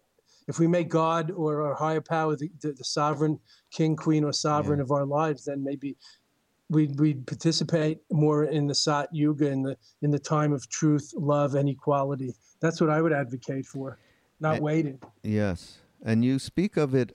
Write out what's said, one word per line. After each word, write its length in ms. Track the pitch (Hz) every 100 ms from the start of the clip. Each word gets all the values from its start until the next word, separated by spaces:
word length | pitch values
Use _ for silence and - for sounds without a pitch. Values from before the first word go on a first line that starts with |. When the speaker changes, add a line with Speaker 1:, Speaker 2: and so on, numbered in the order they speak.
| _ _ _ _ -
Speaker 1:
If 100 | 143
we 80 | 165
make 220 | 175 170
God 400 | 165 160 165 160
or 320 | 190 156 147
our 120 | 147
higher 260 | 135 156 160
power 320 | 151 165 156 147
the, 140 | 147 -
the, 120 | 151
the 120 | 135
sovereign 540 | 127 - 147 147 151 139 _ _ _
king, 240 | - 160 156
queen, 280 | 165 156
or 80 | 147
sovereign 480 | 139 156 147 147 147
Speaker 2:
Yeah. 20 |
Speaker 1:
of 80 | 127
our 160 | 143 139
lives, 380 | 143 160 147
then 180 | - 139
maybe 340 | 139 143 139 131 - - _ _ _ _ -
we'd, 300 | 156 151 139
we'd 260 | 156 131 127
participate 720 | - 165 156 151 165 156 156 -
more 340 | 151 151 151
in 220 | 151 156 143
the 80 |
Sat 340 | 139 - 147 143
Yuga, 360 | 160 147 147 147
in 140 | 135
the, 140 | 135 127 _ _
in 80 | 147
the 80 | 147
time 340 | - 156 151
of 160 | 143 -
truth, 440 | - 160 147 - 320
love, 380 | 147 147 143
and 120 | 139 143
equality. 680 | 131 - 143 139 139 131 - _ _
That's 180 | 160 165
what 100 | 165
I 100 | 151
would 120 | 165
advocate 520 | 143 127 123 - 135 131
for, 320 | 139 135 - _ _ _ -
not 180 | 156 156
Speaker 2:
A- 40 |
Speaker 1:
waiting. 360 | 151 156 147 131 - _
Speaker 2:
Yes. 560 | 107 107 101 85 - - _ _ -
And 160 | 113
you 160 | 123 135
speak 380 | - - 202 -
of 180 | 147
it 160 | 131 120